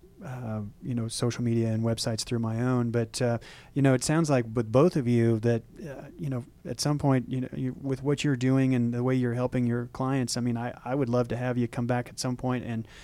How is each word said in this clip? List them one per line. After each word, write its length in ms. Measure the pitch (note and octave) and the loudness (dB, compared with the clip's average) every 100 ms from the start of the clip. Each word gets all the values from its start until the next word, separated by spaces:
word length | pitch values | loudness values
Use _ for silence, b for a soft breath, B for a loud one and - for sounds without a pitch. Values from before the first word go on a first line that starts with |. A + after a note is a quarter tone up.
| - - | -20 -16
uh, 360 | E3+ B2+ A#2+ G#2+ G#2 - | -12 -10 -6 -6 -8 -10
you 120 | - | -6
know, 120 | A#2+ A2+ | -4 -4
social 340 | - B2 A2+ | -2 -2 0
media 240 | A#2+ A2+ A2+ | 0 2 2
and 140 | A2 | 2
websites 380 | A2+ A2+ B2 A2 | 0 0 -2 -4
through 140 | - A#2+ | -4 -2
my 240 | A2+ A2+ | -2 0
own. 280 | B2 B2+ A#2 | 0 2 2
But, 300 | A#2 A2+ - | 0 -2 -2
uh, 180 | B2 A#2 B B B | 0 0 B B B
you 80 | C#3+ | 2
know, 100 | C3+ | 4
it 100 | B2+ | 4
sounds 280 | - D#3 D#3 | 4 2 4
like 160 | C3 A2+ | 2 2
with 160 | A2+ A2 | -2 2
both 240 | A#2+ F3 E3 | 6 6 4
of 100 | A#2+ | 2
you 320 | A#2+ A#2 A2+ | 4 4 4
that, 220 | A#2 A2+ - - | 2 0 -2 -14
uh, 240 | D#3+ C3 - - | -14 -12 -14 -8
you 140 | D3+ | -6
know, 140 | B2+ A#2+ - | -6 -8 -14
at 160 | - B2 | -10 -4
some 160 | D3 D3 | -2 2
point, 320 | C#3+ C3 A#2 | 2 2 0
you 140 | B2+ | -4
know, 60 | B2+ | -4
you, 220 | - C3 B2 | -4 -6 -4
with 200 | C3+ C3 | -6 -4
what 220 | C3+ D3 | -2 0
you're 120 | D3 C3 | 0 2
doing 380 | C3 C3+ C3 | 4 4 4
and 200 | B2+ A#2+ | 2 0
the 80 | A#2+ | 0
way 120 | B2+ C3 | 0 2
you're 180 | B2 | 0
helping 320 | A#2+ B2+ C3 A#2+ | 0 0 0 0
your 200 | A#2+ A#2+ | 0 -4
clients, 500 | - C3 C3+ A#2+ A#2+ | -4 -2 0 0 -2
I 20 | |
mean, 160 | A#2+ A#2 | -2 -2
I, 160 | A#2+ - | -6 -8
I 100 | B2 | -4
would 160 | C#3 B2+ | -2 0
love 180 | B2 A#2 | 0 0
to 80 | A#2+ | -2
have 220 | B2+ B2 | -2 0
you 100 | A#2 | -2
come 180 | - A#2+ | -2 -2
back 220 | B2 A#2+ | -2 -4
at 100 | - | -6
some 180 | B2+ B2 | -4 -2
point 280 | B2+ B2+ | -2 -2
and 240 | A#2 A#2 A2+ B | -4 -6 -8 B